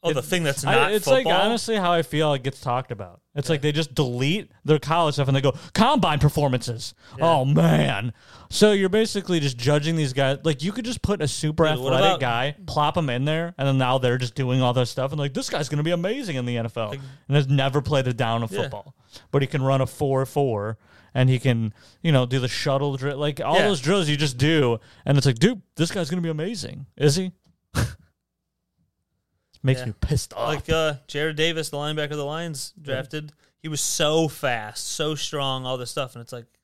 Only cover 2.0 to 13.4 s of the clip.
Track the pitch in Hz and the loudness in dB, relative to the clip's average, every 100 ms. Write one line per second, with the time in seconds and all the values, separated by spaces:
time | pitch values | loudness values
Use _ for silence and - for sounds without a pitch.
2 | 156 151 156 139 123 - 127 123 131 107 | 0 0 0 0 -2 -8 -4 -4 -4 -10
3 | 92 87 _ 147 139 156 147 147 156 131 | -12 -16 _ -8 -2 0 0 0 -2 -2
4 | 131 120 135 190 - _ - 151 139 160 | -2 0 0 -2 -4 _ 2 2 2 2
5 | 160 147 135 135 139 - - - 226 294 | 2 2 2 4 2 0 -6 2 4 4
6 | 180 151 147 - 143 127 - 113 - - | 2 4 2 4 0 0 -4 -8 -10 -16
7 | - - 160 156 131 151 165 156 151 101 | -20 -2 2 4 4 4 6 4 2 -2
8 | 110 - - - - - 214 202 190 208 | -4 -10 -18 -20 -10 4 4 6 2 2
9 | 220 202 190 170 143 120 117 147 151 165 | 0 -2 0 0 0 -2 2 2 2 0
10 | 147 127 135 139 151 143 160 214 233 247 | 0 0 0 0 0 -2 -2 -4 -6 -4
11 | - 202 151 - 151 156 160 147 131 131 | -2 0 -2 -2 -4 2 2 2 2 4
12 | 196 180 127 117 135 147 180 151 147 165 | 4 4 0 0 -2 -6 -6 0 2 2
13 | 151 123 139 156 | -2 0 0 0